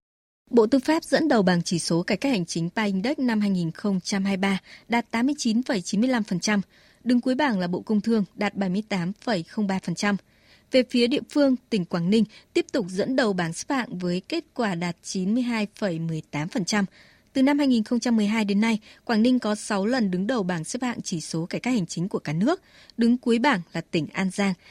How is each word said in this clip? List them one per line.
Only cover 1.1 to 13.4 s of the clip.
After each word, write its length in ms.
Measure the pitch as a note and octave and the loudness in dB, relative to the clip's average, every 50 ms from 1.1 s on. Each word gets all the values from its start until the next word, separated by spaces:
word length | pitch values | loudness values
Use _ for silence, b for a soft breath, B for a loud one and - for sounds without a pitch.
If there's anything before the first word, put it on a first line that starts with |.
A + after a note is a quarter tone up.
| - - E4 | 2 2 4
đầu 160 | D4+ C4 A3 F#3 | 4 4 4 4
bảng 200 | F#3 F3+ F3 E3+ | 4 2 2 0
chỉ 160 | - F#3 D#3 | -2 -2 -2
số 240 | - - E3+ E3 F#3 | 0 0 0 0 0
cải 140 | - G#3 | 0 -2
cách 140 | - - C#4 | -2 0 0
hành 140 | B3+ F#3 E3+ | 0 0 -2
chính 240 | - - E3+ E3 F3 - | -4 -4 -4 -4 -4 -2
Pa 80 | A3+ G#3+ | -2 -2
Index 360 | G3+ F#3+ F#3+ F#3+ C4 D#4 - | 0 0 -2 -2 -2 -2 -2
năm 200 | C4 A#3+ A3+ G#3+ | 0 0 0 0
hai 80 | G#3 G3+ | 2 0
nghìn 220 | F#3+ F3+ E3+ D#3+ | 0 0 0 -2
không 280 | - - - G#3 F#3+ F3+ | -4 -4 -2 -2 -2 -2
trăm 260 | - - G#3 G3 G3 | -2 -4 -2 -2 0
hai 120 | G3 G3 | 0 0
mươi 40 | F#3 | 0
ba 180 | G3 G3 F#3+ F3+ B B B B B | 0 0 -2 -2 B B B B B
đạt 240 | B A3+ A#3+ A#3 _ | B -2 -2 -2 _
tám 140 | - A3+ B3 | -2 0 0
mươi 100 | C#4+ D4 | 0 0
chín 260 | - - A#3 G#3+ A#3+ B3+ | 0 0 0 0 0 0
phẩy 180 | - C4+ F#3 | 0 -2 -2
chín 200 | - - - G3 | -2 -2 0 0
mươi 80 | A#3+ C4 | 2 2
lăm 140 | B3+ A3+ G3+ | 0 0 -2
phần 160 | - F#3 E3+ | -2 -4 -2
trăm. 220 | - G#3+ G#3+ G3+ - b b b b b b b b | 0 0 0 0 -2 b b b b b b b b
Đứng 180 | A#3 B3+ B3 | 0 2 2
cuối 140 | - B3+ B3+ | 2 2 0
bảng 240 | C4+ D4+ C4+ G#3 F#3 | 2 0 0 0 0
là 80 | F3+ | 0
Bộ 140 | F3 F3+ A2+ | -2 -2 -4
Công 200 | G2 - G#3+ G#3 | -2 0 0 0
Thương 220 | - A3+ A#3 A3 F#3 - - | 2 2 2 2 0 -2 -4
đạt 200 | - G#3 G3+ - | -4 -4 -2 -2
bảy 140 | G3 G3 F#3 | -2 -2 0
mươi 140 | F3 G#3+ G#3+ - | -2 -2 -2 -2
tám 240 | G#3 F3+ E3+ F3+ G#3 | -2 -2 -2 -4 -6
phẩy 300 | - - B3+ A3 E3+ E3 | -6 -4 -2 -2 -2 -2
không 240 | - - A3 G#3 | -4 -4 -2 -2
ba 120 | G3 F#3+ F#3 - | 0 -2 -2 -2
phần 120 | F3+ E3 | -4 -4
trăm. 200 | - G#3 G#3 G3+ F#3 b b b b b b b b b b | -2 0 0 0 0 b b b b b b b b b b
Về 120 | - C4 A#3+ - | 2 2 4 4
phía 180 | - A#3+ A#3+ | 2 0 0
địa 140 | A#3+ C#4+ - - - | 2 0 -2 -4 -2
phương, 260 | - D4 C#4+ C4+ B3+ - _ - | 0 2 2 2 2 0 _ -4
tỉnh 160 | A#3 G3 E3+ | -2 -2 -2
Quảng 240 | - - E3+ E3+ F3+ | -2 -4 -2 0 2
Ninh 140 | G#3+ A#3 G#3 B B B B B B | 2 2 2 B B B B B B
tiếp 120 | - - - | -2 -2 -2
tục 140 | - C#4 F#3 F3 | -2 -4 -4 -2
dẫn 260 | F#3 F#3+ - - C4+ | -2 -2 -2 0 0
đầu 180 | C#4+ B3+ G#3 F#3+ | 2 2 2 0
bảng 200 | F3+ | 0